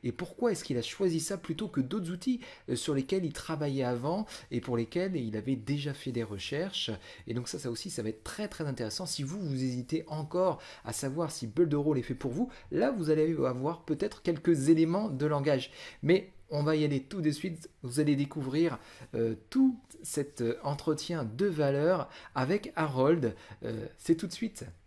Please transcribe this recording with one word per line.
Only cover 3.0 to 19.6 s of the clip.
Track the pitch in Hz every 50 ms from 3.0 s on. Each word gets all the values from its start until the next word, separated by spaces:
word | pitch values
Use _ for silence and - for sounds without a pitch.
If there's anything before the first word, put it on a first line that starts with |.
| 131 - 190 190 180
il | 156 -
travaillait | - - - 160 147 151 147 135 135 131
avant | 123 123 120 120 143 175 202 214 - - - - -
et | - 120
pour | - - 123
lesquels | 117 117 113 - 175 185 196 185
il | 160 120 110 107 107
avait | 104 127 135
déjà | 127 107 120 143 147 139 147 139
fait | - - 135 117
des | 120 113
recherches. | 98 104 98 - - 139 147 175 196 196 - - - 110 95 - - - - -
Et | - 117
donc | 123 123 -
ça, | - -
ça | - 127
aussi, | 117 113 - 196
ça | - - 107
va | 107
être | 113 - -
très, | - - - 214
très | 208 - - 165
intéressant. | 143 131 127 123 107 104 - 185
Si | - - - 139
vous, | 135 170 208
vous | 196 156 139
hésitez | 131 131 131 123 123 123 - 160 160 160
encore | - 156 156 151 151 - 175 185 185 151 - - - - - -
à | - -
savoir | - - 135 131 160 170 147
si | - - -
Builderall | 110 107 147 175 160 147 147 143 156 151
est | 131 120
fait | - 131
pour | - - 135
vous, | 120 160 247 247 - - - -
là, | - 143 226 269
vous | 269 214 165 151
allez | 156 156 151 165 165 147 131
avoir | 127 127 123 131 151 170 165 -
peut-être | - 156 147 196 208 - -
quelques | - 180 170 147 - 180 170 143 131 143
éléments | 165 160 165 160 170 196 214 214
de | 147 131 143
langage. | 151 151 143 139 151 143 131 131 - - - - - - - -
Mais | 143 175 185 - - - - - -
on | - 147 147
va | 151 156
y | 156 151
aller | 147 143 135 135
tout | - - 196 156
de | 151
suite. | 147 147 - 185 165 160 - - - _ -
Vous | 123 123 143
allez | 151 147 147
découvrir, | 139 143 143 - 160 139 131 131 151 165 170 131 110 - - - - - - -
euh, | 117 113 113 113 110 - -
tout | - 262